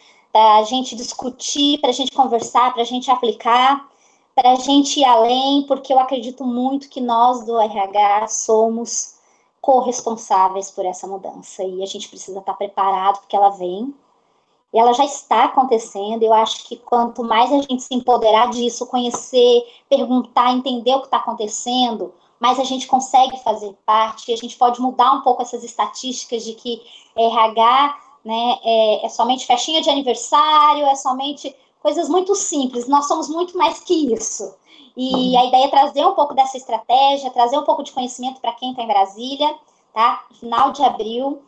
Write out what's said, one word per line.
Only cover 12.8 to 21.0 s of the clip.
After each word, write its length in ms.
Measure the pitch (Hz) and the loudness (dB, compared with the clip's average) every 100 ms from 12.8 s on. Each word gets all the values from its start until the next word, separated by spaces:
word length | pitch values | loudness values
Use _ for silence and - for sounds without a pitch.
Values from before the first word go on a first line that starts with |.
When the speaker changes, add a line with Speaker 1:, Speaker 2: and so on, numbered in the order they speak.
| 196 190 190 202 | -2 0 0 -2
Speaker 1:
porque 160 | - 202 | -2 2
ela 140 | 202 | 2
vem, 440 | 185 180 190 277 - _ _ _ _ _ _ _ | 2 -8 -6 -10 -12 _ _ _ _ _ _ _
e 40 | 220 | 2
ela 140 | 240 | 4
já 140 | 240 196 | 4 0
está 400 | - - 226 269 | -2 0 2 2
acontecendo. 760 | - 254 220 214 196 202 226 | 2 2 0 -2 -10 -6 0
Eu 100 | 220 | 4
acho 340 | 220 220 - - | 4 2 -4 -12
que 80 | - | -16
quanto 480 | - 240 233 - | -2 0 0 -4
mais 280 | 226 220 254 | -2 2 2
a 80 | 285 | 0
gente 200 | 277 254 | -2 -6
se 140 | - 247 | -4 -4
empoderar 540 | 254 233 220 220 247 | 0 2 4 4 2
disso, 360 | 240 240 - 247 | 0 -4 -4 -6
conhecer, 800 | 254 240 233 - 254 247 240 240 - - | -4 -4 -8 -2 4 6 4 0 -14 -2
perguntar, 600 | 269 240 254 233 254 254 | -2 2 -2 0 0 2
entender 420 | 254 262 240 233 | 0 -4 -4 -2
o 80 | 269 | -2